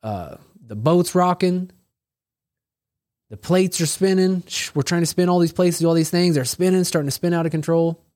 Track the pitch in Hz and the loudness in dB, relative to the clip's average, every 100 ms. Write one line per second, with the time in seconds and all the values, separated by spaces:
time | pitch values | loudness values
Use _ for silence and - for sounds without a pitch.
0 | 110 101 80 - _ _ 117 107 123 175 | -8 -8 -10 -16 _ _ -14 -4 2 2
1 | 175 180 180 180 185 180 180 - _ _ | 2 2 0 2 0 -2 -6 -12 _ _
2 | _ _ _ _ _ _ _ _ _ _ | _ _ _ _ _ _ _ _ _ _
3 | _ _ _ 104 - 180 185 - 160 - | _ _ _ -18 -2 0 0 -2 -4 -2
4 | 190 185 185 185 - - - - 139 175 | 0 2 2 0 -4 -8 -6 -4 -2 0
5 | 165 - 180 180 170 165 180 170 165 165 | 0 0 2 2 2 2 0 2 2 2
6 | 160 175 180 151 127 - 180 185 180 165 | 2 2 2 2 -2 -2 2 2 0 -2
7 | 143 131 175 170 165 160 151 165 165 165 | -4 -4 -2 0 -2 -2 0 0 0 -2
8 | _ | _